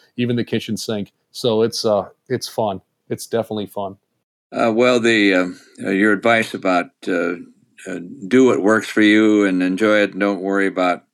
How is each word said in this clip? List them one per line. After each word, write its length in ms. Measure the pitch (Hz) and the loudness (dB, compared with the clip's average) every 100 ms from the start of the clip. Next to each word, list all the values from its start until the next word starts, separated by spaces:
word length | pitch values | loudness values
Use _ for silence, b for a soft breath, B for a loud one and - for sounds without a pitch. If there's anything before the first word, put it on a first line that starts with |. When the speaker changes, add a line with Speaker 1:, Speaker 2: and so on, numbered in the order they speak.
| b - | b -6
Speaker 1:
even 180 | 120 120 | -2 -2
the 80 | |
kitchen 320 | 113 117 - 104 | -2 -6 -6 -8
sink. 380 | - 110 101 _ _ | -6 -8 -8 _ _
So 300 | - 123 110 | -6 -2 0
it's, 240 | 113 110 113 | 0 -2 -2
uh, 240 | 104 92 - - | -2 -2 -10 -8
it's 220 | 123 - | -8 -6
fun. 320 | - 110 95 - _ - | -6 -4 -6 -12 _ -12
It's 180 | 117 - | -12 -6
definitely 420 | 113 110 107 98 | -6 -4 -8 -8
fun. 280 | - 98 95 _ _ _ _ _ | -10 -10 -12 _ _ _ _ _
Speaker 2:
Uh, 220 | - 120 110 | -4 -2 2
well, 240 | 123 123 | 2 2
the, 340 | 113 113 101 | 2 2 4
uh, 140 | 92 90 92 B - | 2 0 -6 B -12
uh, 100 | - | -4
your 200 | 98 107 | 0 2
advice 420 | 101 117 117 113 | 2 2 0 0
about, 340 | 104 92 90 85 _ - | -4 -2 -2 -2 _ -6
uh, 280 | 90 87 87 87 _ _ - - | -2 -2 -6 -12 _ _ -20 -12
uh, 120 | 90 85 - 98 | -12 -12 -14 0
do 180 | 127 131 | 4 6
what 140 | 90 | 4
works 260 | 95 110 101 | 2 2 0
for 120 | - | 2
you 440 | 107 107 110 107 101 | 4 6 6 4 2
and 180 | 92 | 2
enjoy 340 | 92 95 110 107 | 0 0 2 2
it, 120 | 101 | 0
and 80 | 92 | 0
don't 220 | 101 98 | -2 -2
worry 260 | 95 98 98 | -2 -2 -2
about 360 | 92 90 85 - | 0 -2 -2 -8